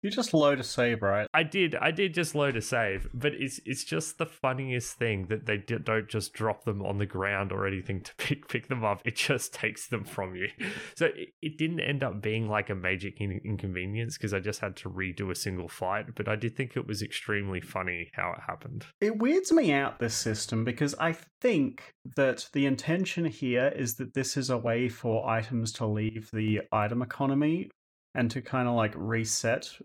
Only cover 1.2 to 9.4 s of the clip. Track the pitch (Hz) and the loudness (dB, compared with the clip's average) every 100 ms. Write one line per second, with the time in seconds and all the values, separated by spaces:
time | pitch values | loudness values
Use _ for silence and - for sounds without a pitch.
1.2 | 107 156 160 190 175 - 151 160 190 165 | 2 2 2 2 2 2 0 2 0 2
2.2 | 160 147 143 117 - 123 107 98 - 123 | 0 2 2 2 0 2 2 0 -4 -2
3.2 | 143 147 135 - - 131 - 160 151 - | -2 0 -4 -6 -6 -6 -2 -4 -4 -4
4.2 | - - 135 127 135 123 117 - 117 101 | -6 -2 -2 0 -2 -2 -4 -2 0 0
5.2 | 92 110 - 104 98 117 - 110 104 110 | 0 -2 0 -2 0 -4 0 0 0 -4
6.2 | 101 - 113 104 - 101 95 101 101 92 | -4 -2 -2 0 -2 -2 -2 0 -2 0
7.2 | 98 98 98 98 98 98 90 95 - - | 0 0 0 0 0 -2 -4 -6 -6 -6
8.2 | - 147 - 127 - 127 110 101 - - | -2 -2 -2 -4 -2 0 0 0 -2 -2
9.2 | - 135 | 2 2